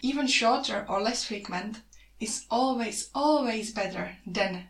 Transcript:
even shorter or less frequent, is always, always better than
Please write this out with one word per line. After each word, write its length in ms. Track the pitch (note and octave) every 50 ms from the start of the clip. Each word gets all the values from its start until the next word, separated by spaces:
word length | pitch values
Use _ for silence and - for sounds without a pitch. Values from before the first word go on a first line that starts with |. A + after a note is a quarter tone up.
| -
even 240 | C4 C#4+ D4 C#4
shorter 580 | B3 - - A#3 A3+ B3+ C#4 - - G#3 G3+ G3+
or 140 | - G3 G3
less 240 | G#3 A#3 B3 - -
frequent, 560 | - A3 G3+ - - F3+ F3+ G3+ G#3+ A3 - - _ - - - - _ -
is 260 | A3+ A3 - - - -
always, 580 | A3+ A#3+ C4 C4 B3+ A#3+ A3+ G#3+ G#3 - - - -
always 560 | C4+ C#4+ D4+ D#4 D4 C4 A#3 A3 A3 G3+ -
better 460 | - G#3 G3 F3+ F3+ F#3 F3+ F3+ - - -
than 400 | F#3 F3 G#3 G3 F#3+ F#3 F3+ -